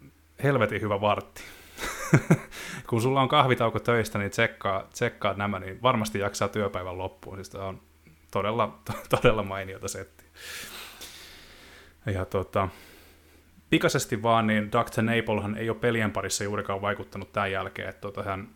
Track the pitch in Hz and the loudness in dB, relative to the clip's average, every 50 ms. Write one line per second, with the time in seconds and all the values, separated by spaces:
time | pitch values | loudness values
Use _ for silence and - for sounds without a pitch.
0 | - - _ _ _ _ _ - - 139 143 127 110 104 107 98 110 104 101 98 | -20 -20 _ _ _ _ _ -2 0 2 4 4 2 2 2 0 0 0 0 2
1 | 104 104 101 - - - - - - - - - - - - - - - - - | 4 2 2 2 -2 -8 -14 -18 -16 -16 -18 -20 -20 -20 -12 -10 -8 -8 -8 -6
2 | - - - 131 - - 165 - - - - - - - - - - - - 113 | -2 4 4 4 6 6 2 2 2 -6 -14 -14 -12 -10 -10 -10 -6 -2 0 2
3 | 107 131 135 135 131 123 151 151 135 131 123 - 120 113 107 107 - - 120 117 | 2 4 4 4 4 6 6 6 6 6 6 4 4 2 2 0 0 2 2 2
4 | 107 - - 107 101 98 - - 113 110 - - - 98 95 95 - - - - | 2 0 -2 -4 -4 -2 0 2 2 2 0 -2 -2 0 0 -2 -4 -6 -6 -2
5 | 120 117 - - - 104 95 98 101 101 101 92 95 95 95 104 113 127 127 113 | -2 -2 -2 0 -2 -2 0 0 -2 -2 -2 -4 -6 -8 -8 0 2 2 4 2
6 | 107 107 - 104 95 101 - - 107 101 - 107 104 98 - 95 90 92 90 92 | 0 0 -2 0 -2 0 0 0 -2 -2 0 0 -2 0 -2 -4 -6 -6 -6 -6
7 | 92 95 - - - - 92 95 95 - - 98 98 95 92 - - - _ _ | -6 -6 -8 -10 -16 -14 -12 -12 -14 -12 -10 -8 -8 -8 -8 -10 -14 -20 _ _
8 | - - - _ _ - - 104 95 104 113 120 107 98 - - - - 104 - | -20 -20 -20 _ _ -6 -4 -2 0 0 2 0 0 0 -2 -8 -10 -10 -10 -8
9 | - - - - - 123 110 110 98 98 98 98 95 95 95 92 - 95 - 95 | -4 0 0 4 6 6 6 4 0 -4 -4 -8 -8 -10 -10 -10 -8 -8 -8 -8
10 | 95 - _ _ - - - - - - - - - - - - - - - - | -12 -14 _ _ -20 -20 -20 -18 -16 -14 -12 -12 -12 -14 -14 -14 -16 -16 -16 -16
11 | - - - - - - - - - - - - - - - - - - - - | -18 -18 -18 -18 -18 -20 -20 -20 -20 -20 -20 -20 -20 -20 -20 -20 -20 -20 -20 -10
12 | - 113 98 92 95 - - 98 92 - - 104 98 90 - - - - - - | -6 -4 -2 -2 -2 0 0 -2 -2 0 0 0 0 0 -2 -8 -20 -20 -20 -20
13 | - - - - - - - - - - - - - - 160 160 165 165 156 139 | -20 -20 -20 -20 -20 -20 -20 -20 -20 -20 -20 -12 -2 2 2 4 4 4 2 2
14 | - - 123 104 107 117 113 113 110 107 107 107 104 101 110 120 117 - - - | 0 0 -2 0 4 4 4 6 6 4 4 2 2 2 0 0 0 0 0 0
15 | 110 113 117 117 113 113 110 104 98 101 107 110 113 113 110 110 - 120 117 113 | 2 2 2 2 2 0 0 0 0 -2 -4 -4 -2 -4 -2 0 0 0 2 2
16 | 110 104 101 104 95 95 - - 104 101 104 101 98 - 101 95 101 101 104 - | 0 0 0 -2 -4 -2 -4 -2 -2 -2 -2 -4 -2 -2 -4 -2 -2 -2 -2 -4
17 | 98 - - 101 95 - - 104 101 98 95 95 92 95 - - 98 95 95 - | -6 -12 -10 -12 -12 -6 -2 -2 0 0 0 -2 -4 -6 -8 -8 -10 -10 -10 -10
18 | - 101 - - 98 98 98 95 98 - - | -10 -10 -8 -6 -6 -4 -4 -6 -6 -10 -16